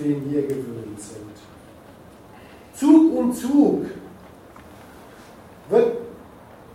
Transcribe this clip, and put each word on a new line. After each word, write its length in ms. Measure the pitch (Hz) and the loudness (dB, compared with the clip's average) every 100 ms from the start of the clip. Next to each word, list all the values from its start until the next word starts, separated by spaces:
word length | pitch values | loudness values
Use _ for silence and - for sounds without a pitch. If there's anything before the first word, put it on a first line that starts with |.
wir 140 | 147 139 | -2 -2
ihn 100 | 135 | -2
hier 140 | 147 | -2
gewöhnt 580 | 135 127 120 113 104 101 | -2 -4 -6 -10 -12 -14
sind. 200 | - 107 104 98 - - - - - - - - - - - - - | -14 -16 -16 -18 -20 -20 -20 -20 -20 -20 -20 -20 -20 -20 -20 -20 -20
Zug 420 | - 294 320 320 247 | 0 4 6 4 2
um 160 | 240 | -2
Zug 520 | - 254 285 - - - - - - - - - - - - - - - - - - - - 139 | -2 0 4 4 2 -4 -10 -16 -20 -20 -20 -20 -20 -20 -20 -20 -20 -20 -20 -20 -20 -20 -20 2
wird, 280 | 220 233 - - - - - - - - | 4 4 0 -10 -16 -20 -20 -20 -20 -20